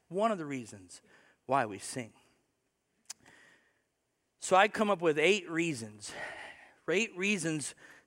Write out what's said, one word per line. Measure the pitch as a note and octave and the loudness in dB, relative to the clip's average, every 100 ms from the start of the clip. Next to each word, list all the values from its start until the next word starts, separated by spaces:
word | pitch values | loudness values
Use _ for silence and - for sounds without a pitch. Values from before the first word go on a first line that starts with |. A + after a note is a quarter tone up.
| - | -8
one | F3 A3+ | -2 0
of | G3+ | 0
the | |
reasons | D3 C3+ G#2+ G#2 F2+ - _ - _ _ - | -6 -8 -10 -16 -18 -20 _ -20 _ _ 0
why | C3+ | 2
we | A2+ F#2+ | 0 -4
sing. | - C3 A2+ - _ _ _ _ _ _ _ _ - - - - - _ _ _ _ _ _ _ _ _ | -10 -10 -10 -14 _ _ _ _ _ _ _ _ -20 -20 -20 -20 -20 _ _ _ _ _ _ _ _ _
So | - F#3 | 4 6
I | G#3 | 6
come | - G#3 | 4 0
up | F#3+ | 2
with | E3+ D3+ | 2 4
eight | D#3+ G#3 - | 6 4 0
reasons, | E3 E3+ C3 A2 G#2 G2+ - - - - - - _ - | -2 -2 -4 -8 -14 -14 -12 -10 -12 -16 -18 -20 _ -2
eight | F3 A3+ F3+ | 0 0 -2
reasons | G3 G#3 D#3+ D#3 C3+ - - - | 0 0 0 -2 -4 -12 -20 -20